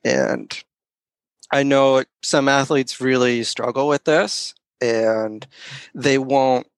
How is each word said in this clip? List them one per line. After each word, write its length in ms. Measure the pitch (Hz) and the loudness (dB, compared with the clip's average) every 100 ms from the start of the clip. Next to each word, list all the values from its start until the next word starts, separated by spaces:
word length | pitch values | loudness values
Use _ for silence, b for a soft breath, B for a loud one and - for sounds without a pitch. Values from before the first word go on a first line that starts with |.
And 580 | 117 67 64 - - - - _ _ _ _ _ _ _ - | 0 0 0 -4 -8 -16 -18 _ _ _ _ _ _ _ -4
I 120 | 139 | -2
know 400 | 139 139 135 131 131 _ | 2 4 4 2 0 _
some 280 | - 156 139 | -2 0 2
athletes 500 | 139 131 147 127 - | 2 2 0 -2 -4
really 440 | 131 131 123 120 | -2 2 2 0
struggle 440 | 113 - 120 123 147 | -4 -4 -4 -2 0
with 160 | 143 | 0
this, 520 | - 156 208 - - - _ _ | 2 2 0 -6 -10 -16 _ _
and 680 | 120 113 113 110 110 110 - B B 135 B | -2 0 0 0 -4 -10 -18 B B -18 B
they 240 | - 135 135 | -4 0 0
won't 500 | 131 139 131 127 - | 2 2 2 0 -2